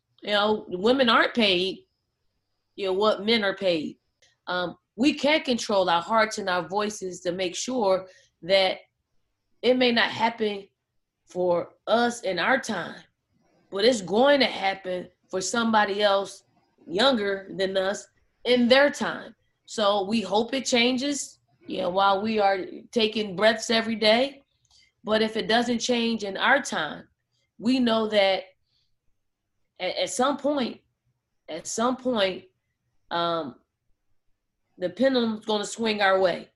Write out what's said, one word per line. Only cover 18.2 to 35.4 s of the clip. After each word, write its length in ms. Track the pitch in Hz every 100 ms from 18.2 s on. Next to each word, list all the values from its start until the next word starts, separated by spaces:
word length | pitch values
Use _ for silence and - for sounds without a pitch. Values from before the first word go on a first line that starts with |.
| _ _ -
in 220 | 247 240
their 220 | 262 285
time. 460 | - 185 160 190 - _ _ -
So 380 | - 202 208
we 180 | 190 226
hope 320 | 185 202 226
it 120 | 269 262
changes, 760 | 247 240 254 285 285 - - _ _ -
you 140 | -
know, 80 | 180
while 320 | 185 196 196
we 180 | 220 214
are 200 | 196 196 - - -
taking 440 | 233 220 214 208 180
breaths 340 | 214 226 -
every 260 | 226 220 220
day. 460 | 214 226 277 285 _ _ _ _ _ _
But 180 | - 214
if 160 | 220 220
it 100 | 190
doesn't 320 | 226 240 233
change 440 | - 240 233 226
in 140 | 202 190
our 240 | 208 277
time, 420 | - 196 151 170 - _ _ _ _ -
we 200 | 220 262
know 280 | 240 226 220
that 360 | 208 196 190 - _ _ _ _ _ _ _ _ _ _ _ _ -
at, 180 | 180 -
at 120 | 180
some 280 | - 262 285
point, 420 | 277 294 233 - _ _ _ _ _ _ -
at 180 | 156 -
some 300 | - 240 254
point, 480 | 254 233 190 185 - _ _ _ _ _ -
um, 440 | 170 170 165 147 - _ _ _ _ _ _ _ _ _ _ _ -
the 120 | 180
pendulum's 560 | 180 262 254 226 214